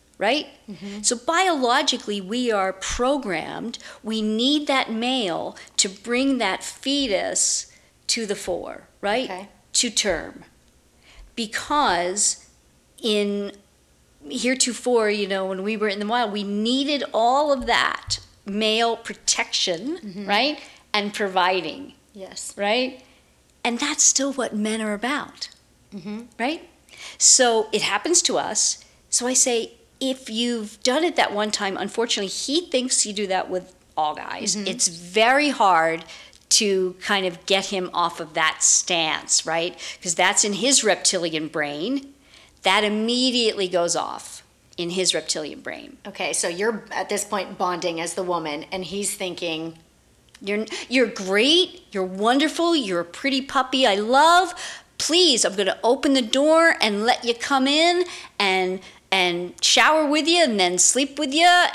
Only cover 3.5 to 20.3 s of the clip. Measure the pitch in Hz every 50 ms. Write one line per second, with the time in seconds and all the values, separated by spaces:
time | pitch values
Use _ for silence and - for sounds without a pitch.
3.5 | 156 165 190 226 226 - - - - - - 214 220 220 214 214 214 220 247 269
4.5 | 294 302 294 294 277 262 - - 226 220 233 247 262 262 220 180 160 160 - 170
5.5 | 202 - - - - - - 202 185 - - 226 240 247 269 277 269 240 220 190
6.5 | 190 - - - - - - 269 277 285 277 240 196 175 180 185 180 - - -
7.5 | - - - - - _ _ _ _ _ _ - - 233 226 196 202 - - -
8.5 | 175 170 - - 55 - - _ _ _ - 202 208 254 262 - 185 180 202 208
9.5 | - _ _ _ - - - 240 - - - 208 170 156 82 90 - 180 - -
10.5 | _ _ _ _ _ _ _ _ _ _ _ - - - - - _ - 233 214
11.5 | - - - - 294 294 277 220 180 170 175 180 190 208 - - - - - _
12.5 | _ _ _ _ _ _ _ _ _ - - 226 214 208 208 202 202 202 202 196
13.5 | - - _ _ _ _ _ _ _ _ _ _ _ _ 294 294 285 240 190 254
14.5 | 262 262 - 254 220 - - 247 247 226 220 208 208 208 202 185 196 190 190 190
15.5 | 190 185 190 208 220 208 214 214 196 208 208 208 233 247 240 208 202 208 202 202
16.5 | 202 208 214 233 254 269 285 277 294 277 - - - 214 226 233 254 277 302 294
17.5 | 277 262 240 233 226 135 131 - 71 - - - - - - - _ _ - 202
18.5 | 196 208 220 214 214 226 233 233 226 226 - - 208 - - - - - 240 -
19.5 | - - - 196 175 165 214 277 339 359 - 202 175 202 202 196